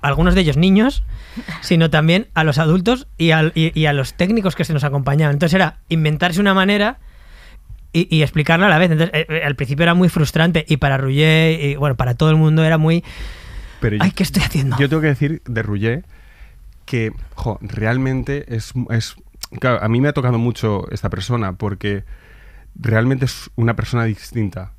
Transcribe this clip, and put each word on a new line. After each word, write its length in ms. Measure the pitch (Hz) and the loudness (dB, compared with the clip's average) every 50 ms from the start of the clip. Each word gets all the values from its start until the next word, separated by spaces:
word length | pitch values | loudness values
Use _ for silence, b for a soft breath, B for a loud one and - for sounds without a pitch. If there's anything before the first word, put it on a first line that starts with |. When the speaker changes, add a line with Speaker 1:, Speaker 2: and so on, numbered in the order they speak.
Speaker 1:
algunos 320 | - 143 139 143 170 180 175 | 0 0 2 2 2 4 4
de 80 | 190 | 4
ellos 160 | 180 151 131 143 | 2 2 2 4
niños, 440 | 175 190 190 202 220 269 285 - - B B B B B B | 4 4 6 4 4 2 0 -2 -4 B B B B B B
Speaker 2:
<laughs> 260 | B B B 156 B | B B B -14 B
Speaker 1:
sino 260 | - - 185 165 165 156 | -2 0 2 4 4 4
también 400 | 147 156 151 160 170 196 247 - - | 2 2 4 4 2 2 0 -2 -2
a 100 | 165 156 | 0 0
los 140 | 156 131 143 | 2 2 2
adultos 480 | 165 156 170 185 175 220 254 254 - - - | 2 4 2 2 2 0 0 -2 -4 -16 -4
y 140 | - 165 165 | 0 2 4
al, 220 | 156 160 156 160 - | 4 4 2 2 2
y, 180 | 160 160 160 147 156 | 0 0 0 0 0
y 80 | 156 | 0
a 80 | 151 143 | 2 2
los 180 | 139 131 - - | 0 -2 -4 -2
técnicos 400 | - 175 185 226 233 190 185 - | -2 0 0 0 0 0 -2 -2
que 100 | - - | -2 -2
se 100 | - 160 | -2 0
nos 100 | 143 147 | -2 -2
acompañaban. 500 | 143 139 143 131 139 139 151 160 147 143 | 0 -2 -2 0 0 0 2 2 2 2
Entonces 200 | 143 165 160 170 | 2 2 2 4
era 240 | 190 180 156 - - - - | 4 2 2 -2 -10 -6 -4
inventarse 520 | 165 160 156 151 151 143 175 180 165 185 | -2 0 0 0 0 0 0 0 0 2
una 100 | 202 202 | 2 4
manera 460 | 190 190 185 202 208 202 202 220 262 - b b b b b b b b b b b b - - - - - - | 4 4 2 2 2 2 0 -2 -4 -8 b b b b b b b b b b b b -20 -20 -20 -20 -18 -4
y, 220 | - 165 - - 160 | -2 -2 0 2 2
y 80 | 156 | 2
explicarla 440 | 151 135 - 156 147 - 165 170 190 | 2 2 0 -2 2 2 2 4 4
a 20 | 208 | 4
la 80 | 160 160 | 4 4
vez. 120 | 185 175 | 4 2
Entonces, 240 | 160 156 165 175 - 151 | 2 2 0 0 0 -4
eh, 80 | - - | -4 -2
eh, 120 | 156 165 156 | -4 -4 -2
al 120 | 143 139 | -4 -4
principio 260 | - 143 113 143 139 170 | -4 -4 -4 0 0 2
era 100 | 170 170 | 2 4
muy 160 | 180 185 170 | 4 2 2
frustrante 540 | - 175 151 - - 160 160 175 160 160 151 - | 2 0 -2 0 2 0 0 2 0 -2 0 0
y 80 | 156 | -2
para 220 | 135 151 139 135 131 | 0 2 0 0 0
Roger 600 | 135 135 135 143 156 160 156 160 160 160 160 160 | -2 0 2 2 4 4 4 4 4 2 2 0
y, 180 | 147 143 139 | -2 -4 -2
bueno, 180 | 147 143 147 131 | -2 -2 -2 0
para 180 | - 127 123 120 | 0 -2 -2 0
todo 140 | - 156 156 | 2 2 4
el 80 | 156 | 4
mundo 260 | 156 156 156 156 160 160 | 4 4 4 4 4 2
era 120 | 156 165 | 2 2
muy, 260 | 156 156 160 165 170 B B B B B B B B B B B B B B B B | 2 2 2 2 0 B B B B B B B B B B B B B B B B
Speaker 3:
Pero 160 | - 113 104 107 | -2 -2 0 2
Speaker 1:
"Ay, 100 | 160 190 | 0 0
Speaker 3:
yo, 40 | - | 0
Speaker 1:
¿qué 80 | - 190 | 0 -4
estoy 180 | - - 190 | 0 0 0
haciendo?". 340 | - - - 147 135 135 117 123 | 0 0 0 0 0 0 2 0
Speaker 3:
yo 120 | 143 135 | 0 2
tengo 100 | 156 160 | 2 0
que 80 | 151 156 | 0 0
decir 320 | 139 - 151 147 165 - - | 0 0 0 -2 -2 -6 -8
de 160 | 127 120 110 | -6 -6 -4
Roger 420 | 110 104 104 101 104 113 120 165 - b b b b b b b b b b b b - - - - | -4 -2 -2 -2 0 -2 -2 -4 -8 b b b b b b b b b b b b -20 -20 -20 -10
que, 280 | - 131 120 113 110 - - - - - | -6 -4 -2 -2 -4 -6 -10 -14 -14 -12
jo, 240 | - - 120 101 - | -8 -6 -6 -6 -6
realmente 840 | - 98 98 98 110 110 120 131 131 131 131 131 117 139 139 143 - - 117 | -10 -10 -6 -4 -2 -2 0 0 0 -2 -2 -2 -4 -4 -6 -8 -8 -6 -8
es, 200 | 110 - - - 127 120 - | -8 -8 -6 -6 -6 -4 -2
es, 260 | 117 113 - - - - - - _ - - - - - | -2 -4 -4 -4 -12 -18 -20 -20 _ -20 -18 -16 -10 -4
claro, 240 | - 127 120 - | -2 0 0 0
a 60 | - 107 | 0 0
mí 140 | 113 123 | 2 2
me 60 | 139 147 | 2 0
ha 40 | |
tocado 260 | 143 151 127 123 120 113 | 0 0 0 0 0 0
mucho 480 | 117 120 113 - - 110 104 98 - - | 0 -2 -2 -2 -4 -2 -2 -4 -6 -8
esta 180 | - 101 - 92 | -8 -6 -6 -6
persona 460 | - 95 95 - 123 120 107 95 90 | -6 -6 -6 -4 -4 -2 -2 -4 -6
porque 500 | - 110 101 98 92 - 101 101 98 - b b b b b b b b b b b b b - | -6 -6 -6 -6 -4 -4 -4 -4 -6 -8 b b b b b b b b b b b b b -18
realmente 500 | - - 113 110 110 117 131 135 127 135 | -6 -2 0 0 2 2 2 0 0 -2
es 260 | 127 - - - - - | -4 -4 -8 -16 -10 -4
una 180 | - 117 117 110 | 0 0 0 0
persona 280 | - - - - 120 113 | -2 -4 -4 -2 -2 0
distinta. 680 | 113 104 - - - - 120 107 98 - 92 92 95 - | -2 -4 -6 -10 -8 -4 -4 -4 -4 -6 -10 -14 -14 -18